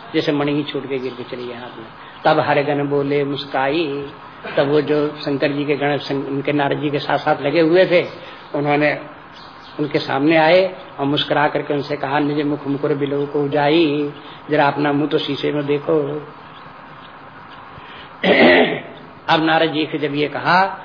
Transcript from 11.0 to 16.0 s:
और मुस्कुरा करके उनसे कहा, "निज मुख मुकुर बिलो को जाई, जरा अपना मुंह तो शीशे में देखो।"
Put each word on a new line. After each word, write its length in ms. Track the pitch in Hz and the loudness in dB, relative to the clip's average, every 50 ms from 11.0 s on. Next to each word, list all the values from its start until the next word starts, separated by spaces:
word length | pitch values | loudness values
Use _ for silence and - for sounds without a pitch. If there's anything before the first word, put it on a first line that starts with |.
और 60 | 139 | -2
मुस्कुरा 420 | 139 151 147 - - 151 147 147 151 | 0 0 0 0 0 0 2 2 2
करके 260 | - 143 143 151 147 | 0 -2 -2 -2 -2
उनसे 220 | 143 135 - 147 | -2 -2 -4 -4
कहा, 220 | 139 139 135 139 151 | -4 -4 -2 0 0
"निज 280 | 147 143 147 151 147 | 0 0 0 0 0
मुख 200 | 147 147 139 - | -2 -2 -4 -2
मुकुर 280 | 139 139 135 151 147 151 | -4 -2 -2 0 -2 0
बिलो 320 | 139 143 139 143 143 143 | 0 -2 -2 -2 -2 -2
को 220 | 143 - 147 143 139 | -2 -2 -2 -2 0
जाई, 640 | 143 147 143 143 156 170 165 147 143 147 147 143 147 - - - - - - - | 0 2 2 4 4 4 4 2 2 0 -2 -4 -6 -10 -18 -18 -18 -14 -6 -2
जरा 180 | 147 151 143 143 | 2 2 2 2
अपना 240 | 143 143 147 147 | 2 2 0 0
मुंह 160 | 143 143 151 143 | 2 0 0 0
तो 100 | 156 151 | 0 -2
शीशे 340 | - - 139 127 - 147 | -2 -2 -6 -4 -2 -2
में 140 | 143 147 143 | -2 -2 -2
देखो।" 600 | 139 147 143 143 - 165 156 | -2 -2 -2 0 0 0 0